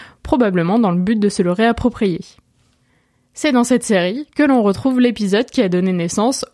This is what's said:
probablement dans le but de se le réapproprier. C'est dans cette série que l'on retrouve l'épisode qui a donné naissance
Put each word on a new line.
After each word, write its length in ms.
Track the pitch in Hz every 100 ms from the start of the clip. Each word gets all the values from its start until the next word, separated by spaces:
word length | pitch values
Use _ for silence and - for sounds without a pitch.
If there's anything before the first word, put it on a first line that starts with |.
| - _
probablement 560 | - 294 220 180 165 226
dans 120 | 208
le 120 | 175
but 180 | 180 226
de 80 | 202
se 140 | -
le 100 | 175
réapproprier. 680 | 180 233 226 247 - 202 165 - - _ _ _ _ _ _ _ _ _ -
C'est 140 | 302
dans 120 | 247
cette 200 | 240 247
série 420 | - 190 180 240 302
que 80 | -
l'on 200 | 294 254
retrouve 360 | 202 190 269 254
l'épisode 520 | 247 214 202 202 262
qui 100 | -
a 80 | 196
donné 240 | 180 190
naissance 540 | 180 170 - 226 262 -